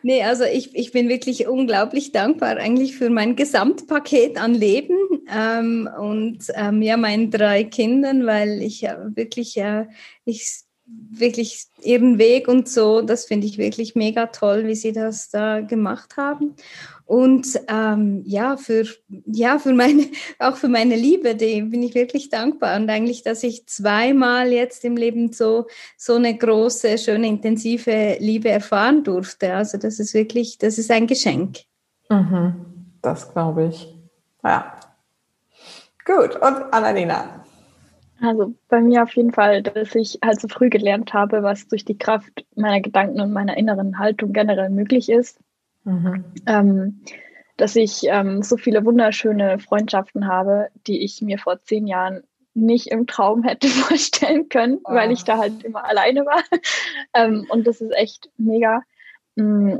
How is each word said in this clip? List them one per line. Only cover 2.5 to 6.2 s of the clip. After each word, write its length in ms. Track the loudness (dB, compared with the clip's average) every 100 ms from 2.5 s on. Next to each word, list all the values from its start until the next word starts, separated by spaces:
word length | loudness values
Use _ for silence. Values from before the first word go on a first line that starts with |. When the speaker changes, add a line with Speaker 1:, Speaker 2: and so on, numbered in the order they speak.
| -2
Speaker 1:
eigentlich 400 | 0 0 0 -2
für 140 | 0
mein 260 | 0 0 0
Gesamtpaket 1040 | 0 2 0 -2 -2 -4 0 2 2 0
an 140 | 0
Leben, 420 | 2 2 0 0 0 0 -2 -4
ähm, 560 | -4 -2 -2 -2 -4 -6 -8
und, 480 | -6 -4